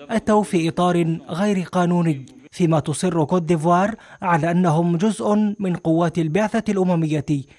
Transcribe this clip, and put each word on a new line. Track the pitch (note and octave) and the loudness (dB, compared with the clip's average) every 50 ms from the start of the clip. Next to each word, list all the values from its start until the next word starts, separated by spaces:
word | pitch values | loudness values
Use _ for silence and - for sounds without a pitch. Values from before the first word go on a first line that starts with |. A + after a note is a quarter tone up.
| C#3+ - | -10 -6
أتوا | A3+ G#3+ - - G#3+ G#3 G3+ | -6 -4 0 2 2 2 2
في | - - F3 D#3+ E3 | 2 0 0 0 0
إطار | - - F3 F3+ E3+ E3+ E3+ E3 E3 E3 - - | 0 0 0 2 2 2 0 0 -2 -4 -6 -10
غير | F3 D#3+ G3+ G#3 G3+ F#3+ | -6 -4 -2 0 0 -2
قانوني، | E3+ - - F3+ F3+ E3+ F3 F3 E3+ E3 D3+ C3 B2+ - - - - - | -4 -2 -2 0 0 2 2 2 2 0 -2 -2 -6 -14 -20 -20 -20 -20
فيما | - - F3+ D#3+ E3 D#3 | -4 0 2 2 2 2
تصر | - E3 C#3+ - - F#3 E3 E3 D3+ | 0 -2 -4 -2 -2 -2 0 0 0
كوت | - F#3 F#3 | 2 0 0
ديفوار | E3+ D#3 F3 D#3 D3 F3 F3 F3 F#3+ G#3 G#3+ - - - - - | 0 0 -2 0 2 2 2 2 2 0 -4 -8 -14 -20 -18 -10
على | G3+ F#3 F3 D#3+ D3+ E3+ | -2 0 0 0 0 0
أنهم | F3 F3+ F#3 E3+ D3+ E3 E3+ F3 E3+ E3 | 0 2 2 2 2 2 2 0 0 0
جزء | G3 A3 G3+ - A3+ G#3+ G#3 G#3 G#3+ G#3 G3+ - | 0 0 -2 -2 -2 0 0 2 0 0 -2 -4
من | G3 F#3 E3+ | -4 -4 -4
قوات | D#3 - E3 D#3+ E3 F3 E3 D#3+ E3+ | -2 -2 0 0 2 0 0 0 -2
البعثة | E3 D#3 D3+ F#3+ A3 G#3 - A3+ G#3+ A3 | -2 0 0 0 0 0 -2 -2 -2 -2
الأممية | G#3 F#3+ F#3 F3+ F3+ E3 D#3+ D#3 D#3 D3+ C#3 - D3+ C#3+ B2+ - - | 0 0 2 2 2 0 0 0 -2 -4 -2 -2 -2 -2 -4 -8 -18